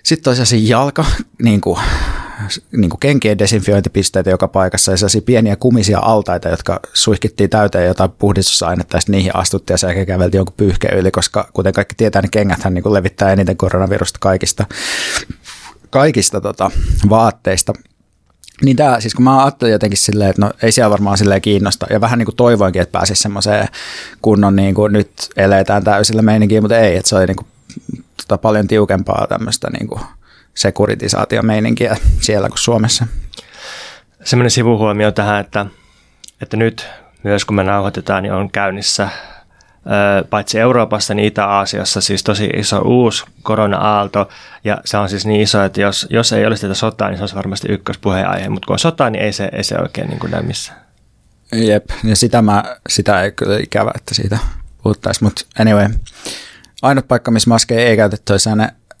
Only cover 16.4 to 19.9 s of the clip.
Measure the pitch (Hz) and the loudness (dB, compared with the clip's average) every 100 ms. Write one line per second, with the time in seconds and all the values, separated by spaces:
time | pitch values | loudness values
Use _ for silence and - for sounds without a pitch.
16.4 | 98 - 95 - - - 101 113 113 - | -6 -2 -2 0 0 2 2 4 2 0
17.4 | - 92 - 87 _ _ _ _ _ _ | -2 -2 -2 -6 _ _ _ _ _ _
18.4 | - - 135 127 147 120 107 - 127 135 | -20 0 2 4 4 2 -2 2 4 6
19.4 | 139 - 117 107 107 | 4 2 0 2 0